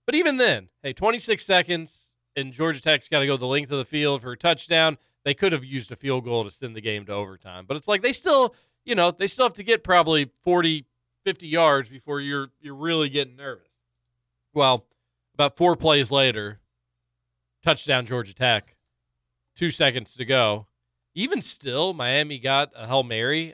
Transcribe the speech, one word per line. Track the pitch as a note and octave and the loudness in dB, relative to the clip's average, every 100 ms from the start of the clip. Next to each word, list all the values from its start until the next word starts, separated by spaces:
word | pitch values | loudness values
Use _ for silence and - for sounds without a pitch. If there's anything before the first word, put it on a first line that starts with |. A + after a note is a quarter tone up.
But | - | -2
even | D4+ E4 C4 | 0 0 2
then, | A#3 A#2+ F#2 _ | 2 0 -6 _
hey, | C#3 | -10
twenty-six | - G#3 A#3 - G#3+ | -2 -2 -2 -2 -4
seconds, | - F#3 E3 E3+ D#3+ - _ _ _ C#3+ | 2 2 2 -4 -6 -20 _ _ _ -8
and | C3+ | -8
Georgia | B2 D#3+ C#3 | -4 -2 0
Tech's | D#3 D3 - | 0 0 0
gotta | D3+ | 0
go | C#3 C3+ | 2 0
the | B2+ | 0
length | C#3+ C3+ | -2 -2
of | C#3 | -6
the | B2 | -4
field | D3+ D3 C#3 | -2 0 -2
for | B2 | -6
a | A#2+ | -2
touchdown. | E3+ E3 - E3 D#3+ D3 _ _ C#3+ | 0 0 0 2 2 0 _ _ -4
They | |
could | C#3+ F#3+ | 0 0
have | D3+ | 0
used | C3 C3+ A2+ | -4 -10 -10
a | A#2+ | -8
field | C#3 C3 | -4 -4
goal | A#2+ A#2 | -2 -4
to | G#2 | -4
send | - B2 | -8 -14
the | A2 | -8
game | A2 G#2 | -6 -6
to | G2+ | -6
overtime. | G2+ G2 F#2+ G2 F2+ F#2+ | -8 -8 -12 -18 -16 -8
But | D3 | -6
it's | G#3 | -2
like | G3+ | 0
they | A#3+ | 0
still, | - F#4 C#4 A#3+ - _ _ - | -2 2 4 2 -2 _ _ -4
you | |
know, | A3+ F3+ | 2 2
they | - G3 | 0 -4
still | - | 0
have | B3 G3+ | -2 -2
to | |
get | G3 A3+ | -2 -2
probably | F#3 F3+ D#3+ D#3 C#3 _ | 4 4 4 2 0 _
forty, | F3 F3 E3 D#3 - _ _ _ | 0 2 2 -2 -6 _ _ _
fifty | G3 F3+ D#3 | -8 -6 -2
yards | D#3+ D#3+ C#3 A#2 | 4 4 4 0
before | C3 D3 C#3+ | -12 -8 -6
you're, | C#3+ C#3+ C3+ _ | -4 -6 -6 _
you're | D3 | -18
really | C#3 D#3+ E3 D3 | -8 -2 0 0
getting | C#3 C3 B2+ | -2 -4 -8
nervous. | C#3 A2+ _ _ _ _ _ _ _ _ _ | -14 -14 _ _ _ _ _ _ _ _ _
Well, | D3 C3+ B2 - _ _ _ _ | 2 2 2 -4 _ _ _ _
about | - C#3+ | 0 0
four | - F3 E3+ | 4 2 4
plays | D#3 D3 A#2 | 4 4 4
later, | C#3 C3 G#2+ G#2 G#2 _ _ _ _ _ _ _ _ _ _ | 2 2 0 -6 -10 _ _ _ _ _ _ _ _ _ _
touchdown | E3 D3 - C3 A#2 | -2 -2 0 -2 -2
Georgia | B2 G2+ | -6 -8
Tech, | - B2+ A2 - _ _ _ _ _ _ _ _ | -2 0 0 -4 _ _ _ _ _ _ _ _
two | - E3+ | -6 -4
seconds | - C#3 B2 G#2 | 0 0 0 -8
to | A#2+ | -8
go. | A#2+ C3 A2 G#2 G#2 _ _ _ _ | 0 2 2 0 -6 _ _ _ _
Even | D#3+ C4 F4 | -8 -4 -4
still, | - - C#3 B2+ F#3 | -4 -6 -4 -2 -2
Miami | E3 B2 C#3 D3+ C#3 | -2 0 0 -2 -4
got | C3 C#3 D3 | 0 0 0
a | A#2+ A2+ | -6 -2
Hail | C3+ | -2
Mary | A#2+ A2 B2 D#3 E3 | 0 -2 -2 -2 -4